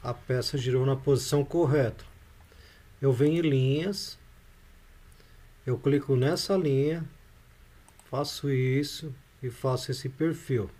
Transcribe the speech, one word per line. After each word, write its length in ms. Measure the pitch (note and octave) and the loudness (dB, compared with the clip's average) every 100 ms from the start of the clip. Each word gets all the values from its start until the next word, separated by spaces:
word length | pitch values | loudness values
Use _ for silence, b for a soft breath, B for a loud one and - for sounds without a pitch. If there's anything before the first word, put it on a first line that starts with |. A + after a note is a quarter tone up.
A 100 | - | -8
peça 440 | A#2+ - B2+ A#2 C#3+ | -8 -4 -2 -2 -4
girou 300 | B2 B2+ C3 | 0 2 2
na 100 | C3+ | 0
posição 480 | C#3+ C3 - C#3+ | 2 2 2 0
correta. 580 | C#3 E3+ D#3+ D3 A#2 - - - - - - B B B B - | 2 2 4 4 2 -2 -18 -20 -20 -20 -20 B B B B -2
Eu 120 | C#3 | 0
venho 320 | A#2+ D3 E3 | 4 4 4
em 40 | D#3+ | 2
linhas, 720 | C3+ C3 C#3+ F3+ G3 - - - - - - - - - - - b b b b - - | 2 2 0 -2 -4 -10 -16 -20 -20 -20 -20 -20 -20 -20 -20 -20 b b b b -12 -6
eu 120 | B2 | 0
clico 380 | C#3+ C#3+ - C3 | 2 2 2 2
nessa 400 | C3+ E3+ - G3 | 2 0 0 0
linha, 480 | D#3 C3+ D3 E3 D#3+ - - - - - - - - - - | 2 2 0 -2 -8 -14 -20 -20 -20 -20 -20 -20 -20 -20 -8
faço 440 | C3 C#3+ - C#3+ | -4 -4 -4 -2
isso 640 | C3 B2+ C3 D3 - D#3+ B2+ - - | 0 2 2 0 -6 -12 -14 -20 -10
e 80 | C3 | -10
faço 400 | A#2 C3 A#2+ - | -4 -2 -2 -4
esse 180 | B2+ C3 | -6 -8
perfil. 600 | - D#3+ D#3+ - B2 G2 - | -2 -2 -2 -2 -2 -2 -10